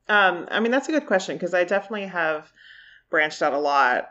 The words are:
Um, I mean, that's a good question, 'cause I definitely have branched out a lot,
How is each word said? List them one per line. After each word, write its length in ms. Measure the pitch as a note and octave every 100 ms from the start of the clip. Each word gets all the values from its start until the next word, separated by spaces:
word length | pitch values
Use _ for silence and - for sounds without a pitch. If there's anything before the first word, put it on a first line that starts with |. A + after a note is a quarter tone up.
| -
Um, 400 | G#3 F#3+ F3 -
I 100 | G3+
mean, 120 | A3+
that's 160 | C4 C#4
a 40 |
good 140 | D#4 D4
question, 320 | F#3+ F#3 D3+
'cause 160 | F3
I 100 | F3+
definitely 420 | F3 G3+ - G#3+ F#3+
have 440 | F3 D#3+ D#3 - _ - - - - _
branched 300 | D#3+ D3+ -
out 100 | D3+
a 60 | C#3
lot, 520 | D3 C#3+ B2+ A#2 -